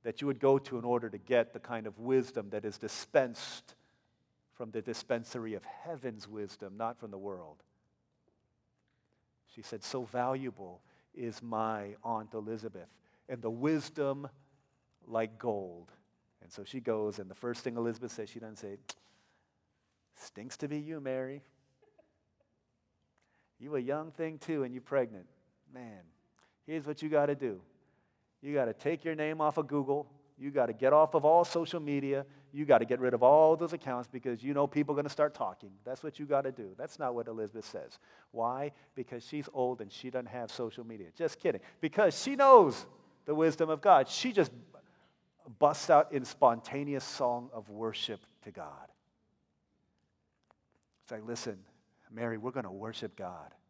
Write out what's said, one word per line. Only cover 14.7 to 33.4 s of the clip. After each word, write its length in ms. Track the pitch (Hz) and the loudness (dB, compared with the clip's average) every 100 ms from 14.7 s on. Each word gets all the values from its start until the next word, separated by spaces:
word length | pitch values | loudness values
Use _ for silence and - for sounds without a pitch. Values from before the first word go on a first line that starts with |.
| _ _ _ - | _ _ _ -6
like 320 | 113 113 110 | -4 -4 -4
gold." 520 | 120 104 92 87 85 - _ _ _ _ | -4 -4 -6 -14 -20 -20 _ _ _ _
And 100 | 85 | -20
so 120 | - | -16
she 160 | 98 131 | -12 -8
goes, 380 | 120 110 107 101 | -2 -2 -2 -6
and 120 | 95 | -14
the 40 | |
first 300 | 95 120 120 | -10 -8 -6
thing 140 | 127 117 | -6 -4
Elizabeth 340 | 117 113 123 | -4 -4 -10
says, 160 | - 104 | -10 -12
she 100 | 117 | -12
doesn't 180 | 110 107 | -16 -14
say, 200 | 101 101 - - _ _ _ _ _ _ _ _ _ _ _ - | -14 -14 -16 -18 _ _ _ _ _ _ _ _ _ _ _ -20
"Stinks 420 | - - 123 - | -20 -16 -14 -10
to 100 | 147 | -6
be 100 | 151 | -6
you, 220 | 151 160 | -8 -8
Mary. 420 | 135 131 131 143 _ _ _ _ _ _ _ _ _ _ _ _ _ _ _ _ _ _ _ _ _ _ | -4 -4 -6 -10 _ _ _ _ _ _ _ _ _ _ _ _ _ _ _ _ _ _ _ _ _ _
You 180 | 135 143 | -6 -4
a 40 | |
young 320 | 123 147 160 | -2 -4 -4
thing, 260 | 156 160 156 | -6 -6 -6
too, 260 | - 156 | -4 -4
and 100 | 127 | -4
you 80 | 127 | -6
pregnant. 440 | - 135 120 104 90 _ _ _ _ | -2 0 0 -6 -20 _ _ _ _
Man, 320 | 127 120 98 82 _ _ _ _ _ - | -18 -16 -18 -20 _ _ _ _ _ -8
here's 200 | 160 143 | -8 -6
what 140 | 147 | -6
you 80 | 156 | 2
gotta 260 | 151 143 | 4 4
do. 280 | 143 131 92 - _ _ _ _ _ _ _ | 0 -2 -6 -14 _ _ _ _ _ _ _
You 100 | 139 | -4
gotta 220 | 147 117 | 0 0
take 320 | 104 147 165 165 | 0 -4 -2 -4
your 80 | |
name 260 | 156 151 156 | -4 -4 0
off 160 | 151 147 | 0 0
of 100 | 143 | 0
Google. 400 | 147 135 143 143 - _ - | -2 0 -2 -4 -18 _ -12
You 140 | 139 | -2
gotta 240 | 139 120 | 2 2
get 180 | 110 131 | 4 6
off 220 | 147 156 | 8 6
of 100 | 165 | 6
all 220 | 151 165 170 | 6 6 4
social 340 | 170 160 170 | 0 -2 -4
media. 460 | 147 143 139 139 139 - _ | -2 -2 0 -4 -4 -18 _
You 140 | 143 147 | -6 6
gotta 180 | 120 | 6
get 160 | 117 123 | 6 2
rid 140 | 127 | 2
of 80 | 120 | 6
all 340 | 123 147 | 8 10